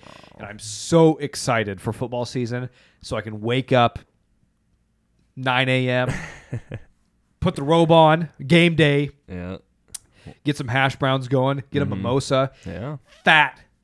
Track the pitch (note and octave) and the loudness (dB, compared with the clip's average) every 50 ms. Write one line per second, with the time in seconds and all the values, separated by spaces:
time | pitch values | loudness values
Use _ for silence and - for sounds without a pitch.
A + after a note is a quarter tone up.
0 | - - - - - - - - G#2+ G2+ G#2 G#2+ - G#2+ G#2+ - - - E3 E3 | -16 -20 -20 -20 -20 -20 -20 -18 -18 -16 -16 -16 -14 -14 -14 -12 -4 0 4 4
1 | E3 D#3+ D#3 - C#3+ C3+ - - - - A#2 A2+ G#2+ G2+ G2 F2+ - A#2 G#2 - | 6 4 4 0 -4 -10 -10 -6 -4 -2 0 0 0 -2 -6 -8 -8 -8 -8 -6
2 | C3 A#2 B2 B2 B2 - - C3 B2 A2+ B2 B2 B2+ B2 _ _ _ _ _ _ | -8 -6 -6 -6 -6 -6 -6 -6 -6 -6 -6 -8 -10 -10 _ _ _ _ _ _
3 | - - B2+ A2 G2+ A2 G#2+ G#2+ G#2+ A#2 A#2+ C3 B2 - C3 B2 A#2+ A2+ - - | -14 -10 -8 -8 -8 -8 -10 -8 -4 -4 -2 -2 0 2 4 4 4 4 2 -4
4 | - _ _ _ _ _ _ _ _ _ _ _ _ _ _ _ _ _ _ _ | -18 _ _ _ _ _ _ _ _ _ _ _ _ _ _ _ _ _ _ _
5 | _ _ _ _ _ _ _ C3+ B2+ C3 B2 B2+ C3 C3 C3 B2+ B2+ B2+ B2 B2+ | _ _ _ _ _ _ _ -8 -4 -2 0 0 2 2 2 0 0 0 0 -2
6 | B2+ B2+ - - - - - - - _ - A#2 - - - - - _ _ _ | -2 -2 -4 -6 -8 -12 -16 -20 -16 _ -12 -12 -12 -12 -16 -16 -16 _ _ _
7 | _ _ _ _ _ _ _ _ - F#3 F3+ - C#3 C#3+ E3 E3+ E3+ D3+ E3 E3 | _ _ _ _ _ _ _ _ -4 -4 -4 -2 0 2 4 4 4 6 6 6
8 | D#3+ D#3 D#3 E3 E3+ - - - C#3 C3 E3+ E3 E3+ E3+ E3 D3 D#3 D3 C#3+ C#3+ | 6 6 6 2 0 -6 -10 -10 -2 2 4 4 4 4 4 2 2 2 2 0
9 | D3 - - _ _ - F#2 F2+ F2 F2+ F#2 - _ _ _ _ _ _ - - | -2 -4 -6 _ _ -16 -14 -12 -10 -10 -12 -12 _ _ _ _ _ _ -20 -20
10 | _ _ _ _ - - - _ - C#3+ C#3+ - D3 A#2 A#2 C3+ C3+ C3+ C3 - | _ _ _ _ -20 -20 -20 _ -4 -4 -4 -4 -4 -4 0 0 0 0 0 -2
11 | D3 C3+ C3 C3+ C3 A#2+ C#3 C3 C3 C3+ C#3 C#3 - _ - C#3+ C#3+ C3+ C3+ F#2+ | -2 0 0 -2 -2 -2 0 0 0 0 -2 -4 -6 _ -4 -4 -2 -2 -4 -4
12 | F#2+ A#2 B2+ C#3 - - C#3 C3 C3+ B2+ - _ - F#2 F2 E2+ A2 D3 D#3 C3 | -4 -2 -2 -2 -2 0 0 0 0 -2 -4 _ -14 -12 -12 -10 -10 -12 -12 -14
13 | _ _ _ _ - F3+ D#3+ D#3 D3 C3+ - - _ _ _ _ | _ _ _ _ 2 4 6 6 4 2 -2 -10 _ _ _ _